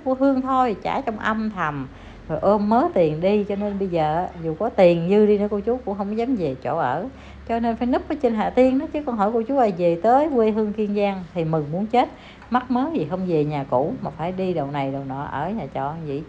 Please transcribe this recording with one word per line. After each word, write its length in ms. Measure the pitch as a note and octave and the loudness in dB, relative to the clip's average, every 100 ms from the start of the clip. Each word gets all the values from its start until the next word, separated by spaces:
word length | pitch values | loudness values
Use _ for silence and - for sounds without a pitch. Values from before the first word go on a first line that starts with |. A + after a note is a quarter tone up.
cô 120 | B3+ C4 | -2 2
Hương 220 | C#4 C4 | 2 2
thôi, 340 | C4 C4 B3 F#3+ | 0 2 2 0
trả 180 | - F3+ | -4 -4
trong 180 | C4+ G#3+ | -4 -4
âm 320 | G#3 A3 A3 | -2 -2 -4
thầm, 380 | F#3 D#3 C#3+ C3 - - - - | -2 -4 -4 -8 -12 -18 -16 -8
rồi 100 | D#3 | 0
ôm 300 | F#3 G#3 G#3 | 2 2 4
mớ 200 | A#3 F4 | 2 2
tiền 260 | G3+ D#3+ D3+ | 2 2 2
đi, 240 | F#3 G#3+ | 2 2
cho 120 | G3 G3+ | 0 -4
nên 220 | G#3 G3 | -4 -4
bây 100 | G3 | -2
giờ 380 | E3+ D3+ D#3+ F3+ F3 | 0 0 0 -4 -6
dù 120 | D#3+ D#3 | -6 -2
có 100 | G#3+ | -2
tiền 380 | - F3 E3+ E3+ | 6 6 6 4
dư 160 | G#3 G#3 | 4 6
đi 120 | G#3 | 4
nữa 80 | G#3 | 2
cô 100 | G#3 | -2
chú 200 | G#3 B3+ | -2 -2
cũng 140 | A3 G3 | -4 -4
không 200 | G3+ A3 | -4 -4
dám 180 | A#3+ A#3 | -2 0
về 200 | D3+ C3 | -2 -4
chỗ 160 | B2+ D#3+ | -4 -2
ở, 280 | C3 D3 B3 - - - - | 0 -2 -6 -12 -20 -16 -4
cho 120 | A#3 | -2
nên 160 | A#3 A3+ | 0 -2
phải 100 | B3 | 0
núp 220 | D4 - | 0 -2
ở 60 | D4 | -2
trên 120 | A#3+ | 0
Hà 160 | A3 F3+ | 0 0
Tiên 280 | B3 C4 C4 | 4 4 4
đó. 80 | D#4 | -2
Chứ 100 | D4+ D4 | -4 -4
con 100 | A3+ | 0
hỏi 140 | G3 | 2
cô 100 | A#3 | 0
chú 160 | A3+ C#4 | 0 2
ai 140 | A3 F3 | 2 2
về 220 | F3 E3+ | 2 2
tới 260 | A3 C4 D#4 | 4 4 4
quê 160 | B3+ A3 | 2 2
hương 220 | G#3 G#3+ | 2 -2
Kiên 220 | G#3+ G#3 | -2 -2
Giang 300 | G#3 G3+ F#3+ E3+ | 0 0 -2 -6
thì 100 | F3+ | -4
mừng 280 | D#3+ D#3+ C#3+ | 0 0 -2
muốn 140 | F3 G#3+ | -4 0
chết, 220 | A#3+ D#4 - - - - | 2 2 -4 -20 -18 -2
mắc 200 | A#3+ C4 | -2 0
mớ 200 | B3 D4 | -2 0
gì 140 | D4 D3 | -2 -2
không 160 | F#3 F#3 | -4 0
về 180 | D#3+ | 0
nhà 200 | D3 D3 C#3 | 0 -2 0
cũ 220 | B2+ D#3+ C4 | 0 0 -4
mà 80 | D3 | -8
phải 220 | D3 E3+ | -6 -6
đi 220 | F#3 F#3 | -4 -2
đầu 160 | E3 C#3 | -2 -4
này 220 | D3 C#3 | -4 -4
đầu 100 | C3+ C3+ | -4 -6
nọ, 160 | C3 | -8
ở 260 | D3 C3+ E3 | -6 -6 -6
nhà 140 | A3 C#3 | -6 -6
trọ 180 | C3+ C#3 E3 D3+ | -6 -6 -6 -8
vậy, 160 | C#3 | -8